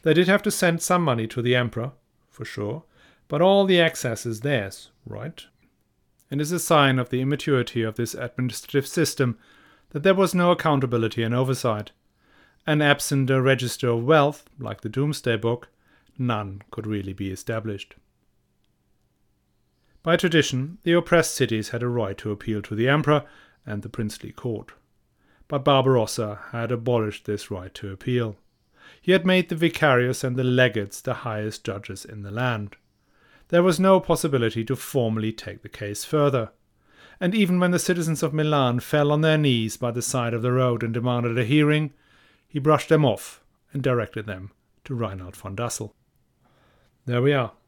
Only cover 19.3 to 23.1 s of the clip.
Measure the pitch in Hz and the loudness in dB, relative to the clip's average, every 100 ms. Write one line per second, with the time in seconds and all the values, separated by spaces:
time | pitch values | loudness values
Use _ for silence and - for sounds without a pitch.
19.3 | _ _ _ _ _ _ _ 160 170 180 | _ _ _ _ _ _ _ 0 2 4
20.3 | 160 - 127 143 180 170 170 165 170 160 | 4 2 -2 -4 -6 2 2 4 2 2
21.3 | - 123 110 104 120 123 120 101 98 107 | 0 0 0 -2 -4 -2 -2 -2 -4 -6
22.3 | 104 - 107 - 107 123 147 143 | -6 -4 -6 -4 0 2 2 2